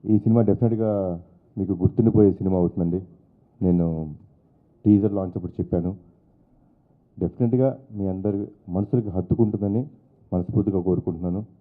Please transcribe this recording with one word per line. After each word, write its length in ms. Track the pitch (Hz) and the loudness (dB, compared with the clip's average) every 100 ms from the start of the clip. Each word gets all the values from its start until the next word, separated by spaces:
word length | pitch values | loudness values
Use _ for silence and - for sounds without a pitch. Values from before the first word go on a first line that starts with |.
ఈ 140 | 104 107 | 2 0
సినిమా 240 | 110 117 | 4 2
డెఫినెట్గా 800 | 104 98 117 110 110 104 95 85 87 _ _ - | 4 2 0 0 -2 -2 -4 -6 -12 _ _ -8
మీకు 140 | 95 | -4
గుర్తుండిపోయే 600 | 90 92 - 110 110 104 | 0 0 4 4 6 4
సినిమా 240 | 87 92 92 | 4 0 0
అవుతుందండి. 460 | 87 92 85 90 98 - _ _ _ _ | 0 0 -2 -4 -8 -20 _ _ _ _
నేను 520 | 92 87 85 80 78 76 - _ _ _ _ _ | 0 2 0 -4 -8 -12 -20 _ _ _ _ _
టీజర్ 280 | 104 104 104 | 4 4 4
లాంచ్ 200 | 101 92 87 | 0 -4 -6
అప్పుడు 160 | 87 | -10
చెప్పాను, 580 | - 87 90 85 95 - _ _ _ _ _ _ _ _ _ _ - | -8 -2 -2 -2 -6 -14 _ _ _ _ _ _ _ _ _ _ -6
డెఫినెట్గా 600 | 87 - 120 123 135 131 - | -6 -2 0 2 0 -2 -14
మీ 140 | 104 98 | -6 -4
అందరి 420 | 95 101 98 101 - - | -2 -2 -4 -6 -12 -6
మనసులకి 400 | 90 104 123 107 | -4 0 -2 -2
హత్తుకుంటుందని 760 | 90 90 - 110 101 101 107 135 - _ _ _ | -6 -4 0 0 0 -2 -2 -4 -12 _ _ _
మనస్ఫూర్తిగా 480 | 90 90 107 101 95 | -4 -2 -2 0 -2
కోరుకుంటున్నాను. 640 | 90 90 - 82 90 92 110 _ | -2 -2 -4 -6 -6 -6 -10 _